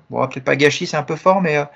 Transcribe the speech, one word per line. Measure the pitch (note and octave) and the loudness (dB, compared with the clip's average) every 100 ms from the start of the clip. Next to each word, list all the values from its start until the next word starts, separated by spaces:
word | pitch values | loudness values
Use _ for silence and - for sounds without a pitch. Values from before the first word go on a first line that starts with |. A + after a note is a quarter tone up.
| - | -8
bon, | B2 C3 | -4 -4
peut-être | C3+ C3 | -4 -2
pas | C#3 | 2
gâchis, | D3 - F3+ | 2 2 -4
c'est | D#3 | -4
un | |
peu | C3+ D#3 | -4 -2
fort, | F#3 F#3+ | 0 2
mais, | F3 D3+ | 2 0
euh, | D3 | -2